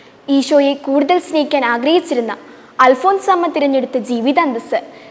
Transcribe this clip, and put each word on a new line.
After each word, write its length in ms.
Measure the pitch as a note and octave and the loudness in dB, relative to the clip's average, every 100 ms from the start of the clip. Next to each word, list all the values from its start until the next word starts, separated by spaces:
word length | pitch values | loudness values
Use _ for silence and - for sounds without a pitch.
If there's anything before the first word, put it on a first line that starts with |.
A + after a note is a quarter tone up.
| - - - | -20 -16 -2
ഈശോയെ 440 | C#4 C4 D4 C#4 | 0 2 2 2
കൂടുതൽ 460 | C#4 - C#4 D4 F4+ | 0 -2 0 2 0
സ്നേഹിക്കാൻ 460 | - D#4 D4 D4 A#3+ | 0 -2 0 -2 -2
ആഗ്രഹിച്ചിരുന്ന 720 | A#3+ C4 E4+ - B3 A3+ G3 - - - - | -2 0 0 0 -4 -4 -8 -16 -20 -12 2
അൽഫോൻസാമ്മ 680 | B3+ C4 F4+ G4 G4 F#4 E4+ | 4 4 2 0 0 0 0
തിരഞ്ഞെടുത്ത 500 | D#4 C#4+ C4+ B3+ B3+ | 0 0 0 -2 -4
ജീവിതാന്തസ്സ് 840 | G#3+ A#3+ A#3 D4 D#4+ A#3 - A3 - - - | -4 -2 0 0 0 -4 -4 -6 -6 -16 -20